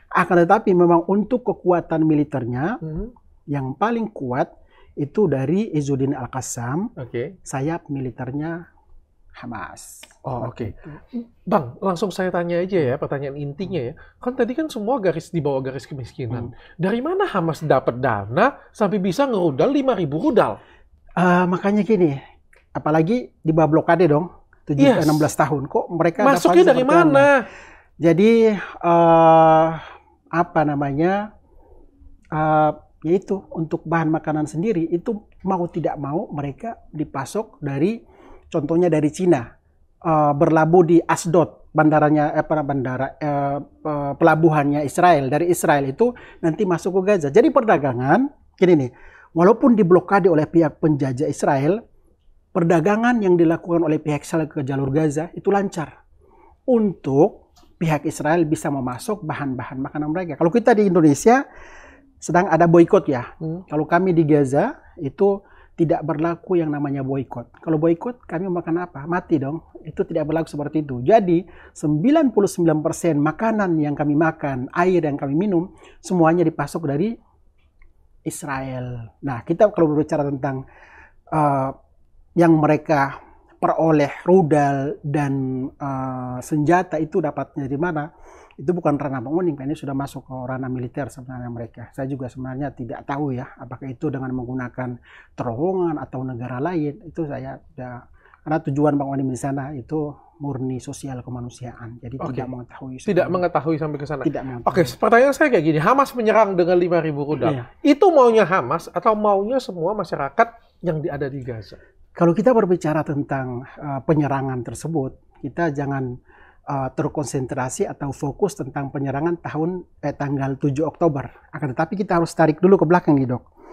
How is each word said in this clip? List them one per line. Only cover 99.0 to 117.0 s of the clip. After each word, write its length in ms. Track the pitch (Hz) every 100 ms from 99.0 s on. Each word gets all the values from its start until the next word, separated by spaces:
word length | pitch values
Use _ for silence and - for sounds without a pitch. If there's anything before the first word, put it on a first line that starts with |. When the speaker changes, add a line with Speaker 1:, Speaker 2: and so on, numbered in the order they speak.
| 139
Speaker 1:
Onim 160 | 139 131
di 80 | 123
sana 360 | 139 139 135
itu 400 | 143 - 156 147 - _ _
murni 400 | 143 127 131 127
sosial 480 | 139 135 143 123 120
kemanusiaan, 720 | 123 120 - 120 117 117 123
jadi 160 | 117 131
Speaker 2:
Oke. 120 | 165
Speaker 1:
tidak 160 | 127 120
mengetahui 480 | 127 120 - 135 127
Speaker 2:
Tidak 80 | -
Speaker 1:
sebenarnya. 240 | 180 160
Speaker 2:
mengetahui 460 | 185 175 156 151 156
sampai 200 | 156 143
ke 80 | 143
sana. 160 | 143
Speaker 1:
Tidak 200 | 156 135 131
mengetahui. 240 | 123 -
Speaker 2:
Oke, 120 | 185 151 -
pertanyaan 360 | 214 233 277
saya 160 | 262 311
kayak 140 | 214 151
gini, 120 | 156
Hamas 280 | 180 269 262
menyerang 400 | 240 220 214 202
dengan 240 | 180 170 180
lima 200 | 175 170
ribu 240 | 156 143 143
rudal. 320 | 147 127 127
Speaker 1:
Iya. 60 | 117 _
Speaker 2:
Itu 320 | 285 294 392
maunya 320 | 302 240 220 165
Hamas 400 | 185 123 165 -
atau 320 | 175 226 214
maunya 400 | 214 196 208 262
semua 400 | 247 175 165 214
masyarakat 480 | 170 160 143 - 233 - _ _
yang 200 | 170 156
di, 80 | 151
ada 160 | 143 139
di 160 | 139
Gaza? 360 | 127 113 - - - _ _
Speaker 1:
Kalau 240 | - 170
kita 160 | 170 208
berbicara 560 | 226 185 175 151 156 151
tentang, 560 | 143 - 135 127 123
eh, 380 | 131 - 143 135
penyerangan 560 | 147 156 143 139 135 127 117
tersebut, 480 | 117 151 160 131 - _ _
kita 320 | 135 170 170
jangan, 480 | 143 139 135 127 127 _ _ - _ -
eh, 220 | 139 131
terkonsentrasi 960 | -